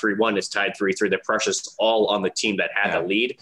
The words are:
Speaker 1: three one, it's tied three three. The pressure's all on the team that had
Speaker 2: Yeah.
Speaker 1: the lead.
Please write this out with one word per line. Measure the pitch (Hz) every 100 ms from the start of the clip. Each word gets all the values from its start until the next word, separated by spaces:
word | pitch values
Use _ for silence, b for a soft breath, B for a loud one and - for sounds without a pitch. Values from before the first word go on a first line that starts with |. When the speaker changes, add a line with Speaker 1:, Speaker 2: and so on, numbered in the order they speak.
Speaker 1:
three | 110 101
one, | 110 101
it's | -
tied | 104 98 95
three | 101
three. | 92 104
The | 92
pressure's | - 110 - 95 - -
all | 107 113 101
on | 101
the | 95
team | - 117 95
that | 85
had | - 101
Speaker 2:
Yeah. | -
Speaker 1:
the | 87
lead. | 101 123 -